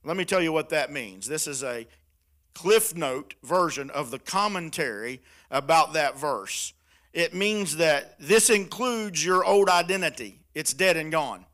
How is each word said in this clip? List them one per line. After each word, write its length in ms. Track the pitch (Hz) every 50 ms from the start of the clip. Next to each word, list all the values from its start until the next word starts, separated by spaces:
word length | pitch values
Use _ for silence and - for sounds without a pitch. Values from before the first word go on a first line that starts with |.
| _
Let 120 | 143 170
me 100 | 190 180
tell 160 | - 190 185
you 100 | 170 165
what 160 | 156 156 151 -
that 240 | 160 156 143 151
means. 340 | 143 139 120 101 92 95 98
This 220 | 120 151 156 156 151
is 160 | 143 127 139
a 240 | 127 120 117 117 _ _ _ _ _ _ _ _ _ _ _ _ _ _
Cliff 400 | - 170 185 214 220 214 - 165
Note 380 | 170 156 135 127 131 143 - - _ -
version 440 | 123 170 185 175 160 123 139 139 139
of 220 | - 143 147 120
the 80 | 123 127
commentary 1040 | _ - - 190 208 208 202 185 170 160 135 - 156 127 107 101 110 120 131 123 _ _ _ _ _ _
about 440 | 131 135 139 151 165 160 151 127
that 260 | 151 160 147 135 131 135
verse. 560 | 147 147 131 104 95 - - - - - _ _ _ _ _ _ _ _
It 200 | - 170 170 -
means 440 | 175 185 202 208 214 208 202 156 147
that 400 | 156 165 156 147 139 - - - _
this 320 | 139 143 202 226 214 -
includes 760 | 226 208 196 - - 196 247 254 240 220 214 208 175 156 156
your 200 | 175 185 185 180
old 240 | - 196 202 196 185
identity. 720 | 180 175 170 175 190 190 180 156 - - 117 101 - _ _ _ _
It's 200 | 156 156 - -
dead 220 | 135 185 190 170
and 160 | 160 156 156
gone. 340 | 160 160 147 127 101 90 95 _